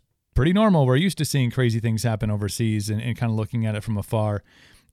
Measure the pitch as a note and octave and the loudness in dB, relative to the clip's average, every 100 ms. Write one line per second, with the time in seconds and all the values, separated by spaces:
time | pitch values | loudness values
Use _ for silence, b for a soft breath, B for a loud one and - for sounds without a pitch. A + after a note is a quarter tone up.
0 | _ _ _ - D3 F#3+ A3 E3+ C3 B2+ | _ _ _ 0 2 4 4 4 4 4
1 | F#3+ - D3+ C#3+ B2 B2+ B2 A2+ A#2 A2 | 2 -2 -2 0 0 2 2 2 0 0
2 | A#2 A2 G#2+ G#2 G2+ - A2+ G#2+ G2+ G#2+ | -2 -2 -2 -2 -4 -2 -2 -2 -2 -4
3 | A#2+ A2 A#2 A2 G#2+ A#2+ A2 G#2 G#2+ G#2 | -4 -4 -2 -2 -4 -4 -2 -4 -4 -6
4 | - A2+ G#2+ G#2 - b b b b | -2 -2 -2 -4 -8 b b b b